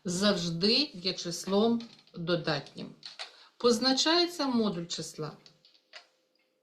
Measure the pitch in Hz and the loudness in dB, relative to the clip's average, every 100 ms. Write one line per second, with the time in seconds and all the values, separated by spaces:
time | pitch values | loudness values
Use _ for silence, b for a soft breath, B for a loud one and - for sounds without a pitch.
0 | 185 175 208 185 170 165 202 254 294 190 | -6 2 2 2 0 0 2 2 0 -4
1 | 185 180 175 170 - 196 226 233 - - | -6 -6 -6 -8 -2 2 4 2 -4 -16
2 | _ - 170 170 160 143 - - - - | _ -8 -2 -2 0 -4 -6 -12 -14 -14
3 | B B B B B - 240 220 262 262 | B B B B B 0 2 4 4 2
4 | 311 339 349 - 277 240 208 175 170 - | 4 4 2 0 0 2 2 0 -6 -8
5 | 156 - 151 - - _ _ _ _ - | -10 -8 -10 -12 -20 _ _ _ _ -20
6 | - _ _ _ _ _ | -20 _ _ _ _ _